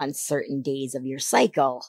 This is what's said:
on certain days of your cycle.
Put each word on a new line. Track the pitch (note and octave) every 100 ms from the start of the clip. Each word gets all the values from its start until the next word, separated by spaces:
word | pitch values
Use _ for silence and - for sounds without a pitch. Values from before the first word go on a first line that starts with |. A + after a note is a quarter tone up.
on | C#3+
certain | C#3+ - D3 - C#3
days | C3 C#3 C3
of | C3 C3
your | C3+
cycle. | - B3 A#3+ - C3+ B2